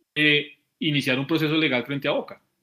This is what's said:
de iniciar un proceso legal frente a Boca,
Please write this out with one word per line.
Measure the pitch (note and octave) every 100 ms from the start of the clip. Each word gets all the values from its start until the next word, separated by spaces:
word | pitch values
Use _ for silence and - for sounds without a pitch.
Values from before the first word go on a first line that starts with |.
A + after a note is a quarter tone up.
| _ D3+
de | D3+ D3 D3 - _ -
iniciar | D#3+ C#3+ C3 B2+
un | C#3
proceso | D#3+ D3+ D#3
legal | D#3 B2 A#2+
frente | C#3 C#3+
a |
Boca, | - - - _ _